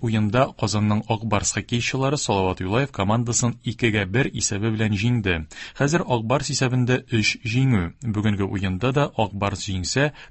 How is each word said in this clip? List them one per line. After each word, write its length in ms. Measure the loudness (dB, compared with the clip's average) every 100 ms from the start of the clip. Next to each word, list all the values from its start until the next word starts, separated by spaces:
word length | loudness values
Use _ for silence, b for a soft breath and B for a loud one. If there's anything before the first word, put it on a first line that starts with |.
уенда 460 | -2 0 2 2 0 0
Казанның 440 | -2 2 2 0 0
Ак 160 | -4 0
Барс 280 | 0 0
хоккейчылары 640 | -4 -2 -2 -2 -2 0 -2
Салават 420 | 0 2 2 0
Юлаев 300 | 0 0 0
командасын 680 | -2 0 0 0 0 0 -2
икегә 420 | -6 0 0 2 0
бер 260 | 0 0
исәбе 380 | -2 -2 -2 -2
белән 260 | 0 0 2
җиңде. 480 | 2 2 2 -2 -4 B B -2
Хәзер 240 | 0 2
Ак 240 | 0 -2 2
Барс 240 | 0 0
исәбендә 540 | 0 0 2 2 0 0
өч 260 | 0 0 -2 -2
җиңү. 480 | 2 4 2 0 -6
Бүгенге 480 | -6 0 0 0 -2
уенда 420 | -2 -2 -2 0
да 200 | 0 0 0
Ак 140 | -4
Барс 340 | -2 -4 -4 -4
җиңсә, 420 | -4 -2 0 0 B B